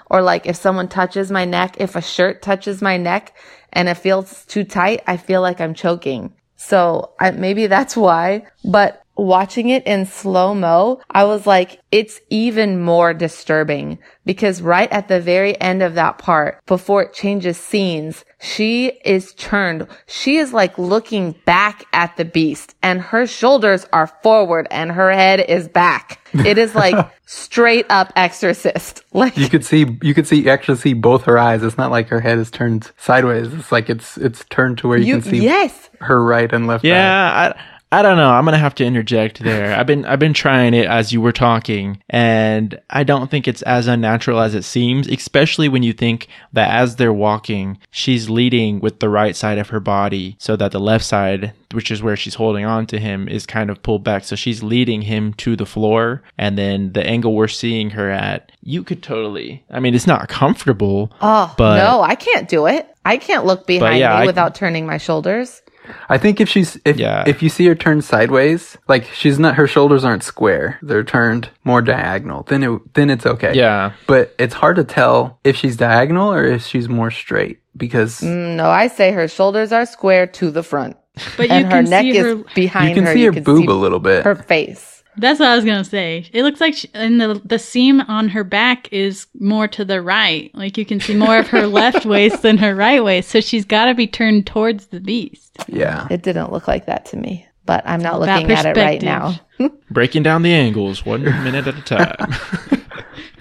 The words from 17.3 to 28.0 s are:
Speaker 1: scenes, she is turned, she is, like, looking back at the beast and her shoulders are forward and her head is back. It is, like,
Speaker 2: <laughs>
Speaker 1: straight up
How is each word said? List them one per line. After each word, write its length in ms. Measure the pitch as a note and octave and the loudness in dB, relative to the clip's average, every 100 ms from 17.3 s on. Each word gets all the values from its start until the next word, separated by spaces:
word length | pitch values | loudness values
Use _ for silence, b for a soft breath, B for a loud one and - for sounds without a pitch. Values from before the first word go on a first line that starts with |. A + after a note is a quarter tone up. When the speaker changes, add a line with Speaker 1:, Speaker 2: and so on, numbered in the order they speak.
| G3+ F3+ E3+ | -2 -4 -6
Speaker 1:
scenes, 680 | - G#3+ F#3+ D#3+ D#3 D#3 _ _ | -4 -2 -2 -4 -8 -14 _ _
she 480 | - - G#3+ A#3 B3+ - - | -14 -4 -2 0 -2 -4 -2
is 260 | F#3+ F#3 | -2 -2
turned, 520 | - - G3+ F#3 D#3+ E3 B B | -16 -6 -2 -2 -4 -10 B B
she 300 | - C4 D#4 | -8 -2 0
is, 160 | C#4+ | 0
like, 240 | A#3 F#3 - | 0 -2 -2
looking 580 | F3+ G#3 - G#3+ F3 D3+ - | -2 -2 -2 -6 -6 -4 0
back 380 | F3 G#3 G#3+ - | 2 0 -4 -4
at 200 | E3 E3+ - | -2 -2 -4
the 80 | E3 | -4
beast 480 | E3 D#3 C#3+ - - | 0 -2 -2 -14 -6
and 180 | F#3 F3+ | -2 -2
her 260 | - A3+ A#3+ | -2 -2 -2
shoulders 600 | - A#3 C4+ G#3 F#3 - | 0 2 4 4 2 0
are 160 | E3+ D#3+ _ | 0 0 _
forward 460 | A3 A3 F#3 E3 - | 4 4 4 0 -2
and 220 | C#3 E3 | -6 -6
her 180 | E3+ F#3+ | 0 2
head 300 | F#3+ F#3+ G3 F#3 | 4 4 4 2
is 180 | F3 E3 | -2 0
back. 540 | F3 F3 C#3 - - _ | 2 2 0 -6 -20 _
It 240 | C#3+ E3 G#3 | 0 2 2
is, 160 | A3+ | 2
like, 360 | G#3+ F#3+ G3+ - _ | 2 2 2 -2 _
Speaker 2:
<laughs> 80 | _ | _
Speaker 1:
straight 600 | - - - A#3 A#3 - | -20 -8 0 2 2 2
up 240 | G3 | 0